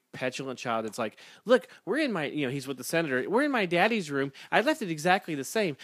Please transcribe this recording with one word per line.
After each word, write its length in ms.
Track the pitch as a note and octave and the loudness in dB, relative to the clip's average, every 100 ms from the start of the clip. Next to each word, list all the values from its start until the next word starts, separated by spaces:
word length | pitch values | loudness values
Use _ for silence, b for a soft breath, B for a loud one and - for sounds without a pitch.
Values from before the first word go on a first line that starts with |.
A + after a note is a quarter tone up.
| _ | _
petulant 480 | - B2+ - C3+ A#2+ | -8 -6 -6 -8 -8
child 240 | B2 A2+ | -4 -2
that's 140 | A2 A2 | -4 -4
like, 180 | A2 - B B G3+ | -6 -8 B B 4
"Look, 240 | B3 - B E3 | 4 2 B -4
we're 140 | C4+ | 0
in 120 | C#4+ | 0
my," 140 | F3+ C#3 | 0 -2
you 200 | D3+ C3 | -2 -2
know, 60 | |
he's 160 | C#3 B2+ | -4 -6
with 80 | B2+ | -8
the 80 | |
senator, 400 | A#2+ E3 D#3+ B2+ C3+ | -2 0 2 0 2
"We're 140 | A3 | 2
in 80 | D4 | 2
my 140 | B3 F3+ | 2 2
daddy's 460 | E3+ G#3+ A3+ D3+ | 4 4 2 -2
room. 220 | C#3 C#3 - B | -2 -2 -6 B
I 80 | F#3 | 2
left 220 | B3+ - | 2 0
it 80 | F#3+ | -2
exactly 440 | D#3 F3 G3 - D3 | 0 2 2 2 -6
the 80 | C3 | -2
same. 320 | A3+ F#3+ C3+ | 0 0 -2